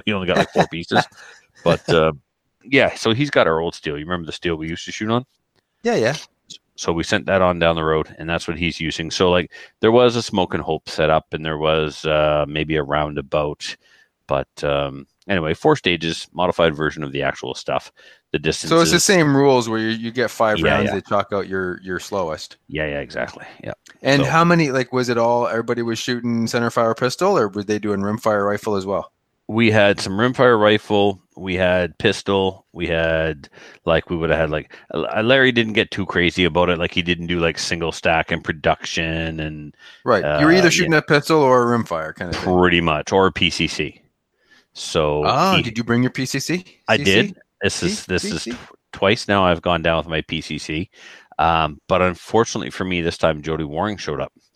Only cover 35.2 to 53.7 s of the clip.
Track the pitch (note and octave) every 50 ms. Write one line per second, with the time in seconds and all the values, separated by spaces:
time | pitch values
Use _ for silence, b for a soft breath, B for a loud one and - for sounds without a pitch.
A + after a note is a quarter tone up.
35.2 | A2 A#2 C3+ C3+ C3 C3 A#2+ A#2 A2+ A2 G#2 A2+ G2+ - - G#2 F#2+ - - F#2
36.2 | F2 E2+ - F#2 F2 E2+ D#2 F2 F2+ F2 F2 D#2+ F2 E2 - F#2+ E2+ F2 F2 E2
37.2 | E2+ E2+ F2 E2+ E2 E2 D#2 - - - F2+ E2 E2 E2 - - - F2+ D#2+ D#2+
38.2 | D2+ - E2+ D#2 - - F2 D2+ - D#2+ D2 - - - - E2+ D#2+ D#2+ D#2+ D#2+
39.2 | E2 E2 D#2+ D#2+ D#2 - D#3 D3+ - D3 - B B B B B B C3 A2+ F#2+
40.2 | - - D2 D3 D3 D#3 F3 F#3+ F3+ E3 D#3 - D#3+ E3 D#3+ D3+ - - D#3+ C#3+
41.2 | - - D#3+ D#3 C#3 C3 B2+ B2+ A#2+ A#2+ A#2+ A#2 A2 - E2+ D#2+ D#2 D#2 - -
42.2 | F2+ F2 E2+ - - F#2 F2+ F2+ F2+ F2+ F2 E2+ E2 E2 D2+ D2+ - - G#2+ G2
43.2 | F#2+ F#2 - - F2+ E2 - - F2 D#2+ - - D2+ C#2 - - _ _ _ _
44.2 | _ _ b b b b b b b b _ - - - - E2 D#2 D2+ D2 D2
45.2 | D2+ - A#2 C#3+ F3 F#3+ F#3 - - A#2+ A2 A2+ A2+ A2+ A#2 A#2+ B2+ B2+ - -
46.2 | C3 - - C3+ - - D#3+ F3+ - b b b b - A2+ - - G2 F#2+ A2
47.2 | E3+ G#3 F#3 - _ _ _ _ G2+ F#2+ - - F2+ F2 G#2+ - - - F#2 F2+
48.2 | - G2+ G2+ D#2 - - - - - - - _ _ _ - - G2 G2 G#2+ -
49.2 | - - G2+ G2+ F#2 F2+ E2+ D#2+ - F2 F2 E2 D#2+ E2+ E2 D#2+ D2+ E2+ D#2+ D#2
50.2 | - - E2 D#2 - - D#2+ D2+ - - D#2 D#2+ - - B B B B B B
51.2 | B B B - D#2 E2 E2 D#2+ D#2+ D#2 D2 - _ - F#2 F2+ F2+ F2+ F2 -
52.2 | - - - A2 A2+ - - - C2 C2 - - G2 F#2 F2+ F2 E2 E2+ - -
53.2 | - E2 D#2 D2+ D2 D#2+ D#2+ D#2 D#2+ C#2+